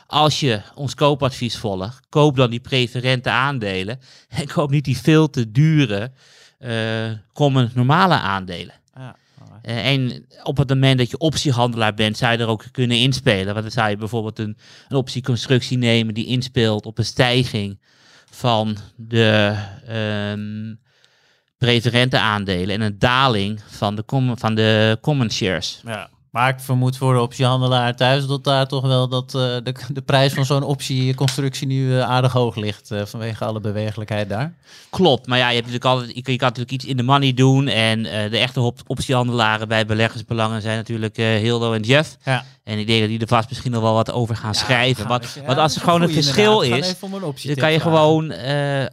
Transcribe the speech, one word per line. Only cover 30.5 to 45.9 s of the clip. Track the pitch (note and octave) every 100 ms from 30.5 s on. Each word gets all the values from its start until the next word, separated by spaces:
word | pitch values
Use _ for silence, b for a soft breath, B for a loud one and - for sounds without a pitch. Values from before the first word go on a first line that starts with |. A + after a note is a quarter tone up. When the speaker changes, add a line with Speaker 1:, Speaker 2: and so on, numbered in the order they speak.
| C#3
Speaker 2:
optieconstructie | C#3+ C#3 - C3 C3 C3 C3+ - C3+ C3 C3+
nu, | C3+ C3 B2+
eh, | A#2+
aardig | B2+ B2+
hoog | B2+ A#2+ A2+
ligt, | G#2+ - -
eh, | G#2
vanwege | G2+ A#2 A2+ A2
alle | A2+ G#2+
beweeglijkheid | G#2 G#2 A2 A2 G#2 G#2 G2+
daar. | G2+ D#3 - B B B
Speaker 1:
Klopt, | - F3 A#2+ -
maar | B2+
ja, | B2
je |
hebt | A#2+ A#2+
natuurlijk | A#2+ C3
altijd, | B2+ A#2+ B2
je |
kan, | C3
je | A#2+
kan | C3
natuurlijk | A#2+ A#2
iets | C3
in | C3 B2+
de |
money | B2 C#3 C3+
doen | B2 C3 C3+ C#3
en, | A2 A2 A2 A2
eh, | G#2+ G#2
de | A2
echte | B2+ C3
op-, | A#2+ B2+ -
optiehandelaren | C3+ - B2+ B2 A#2+ G#2+ G#2+ A2
bij | A2 A2
beleggersbelangen | A2 A2+ A#2 G#2+ A#2 A2 A2
zijn | A2 A2
natuurlijk, | A2 A2 A2 -
eh, | A2+
Hildo | G#2+ A#2 A#2 A#2
en | A2
Jeff. | G#2+ C#3+ D#3 -
Speaker 2:
Ja. | C3+ B2+ B B
Speaker 1:
En | - G#2+
ik | G#2+
denk | A2+
dat | G#2+
die | A2+
er | A2
vast | A#2 G#2+
misschien | B2+ B2+
nog | A#2
wel | A2+
wat | A2 A2
over | B2 A2+ A2+
gaan | A2
Speaker 2:
Ja, | G#2
Speaker 1:
schrijven. | A2 B2 B2+ B2
Speaker 2:
gaan | G#2+
Speaker 1:
Want, | A#2+ A#2
Speaker 2:
we, | D3
ja, | C3+
Speaker 1:
want | C#3
als | D#3
er | -
Speaker 2:
dat |
is |
Speaker 1:
gewoon | F3